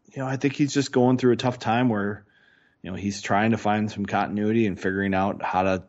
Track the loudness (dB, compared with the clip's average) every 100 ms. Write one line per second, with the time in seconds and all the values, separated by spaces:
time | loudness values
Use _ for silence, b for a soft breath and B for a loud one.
0 | _ -8 -6 -2 -2 0 0 0 0 4
1 | 4 4 4 2 0 -2 -2 2 2 0
2 | -2 -6 -12 b b b b b -12 -6
3 | -6 -6 -2 2 2 2 0 0 -2 -4
4 | -2 -2 -2 -2 0 2 2 0 -2 -2
5 | 0 0 0 -2 -4 0 0 0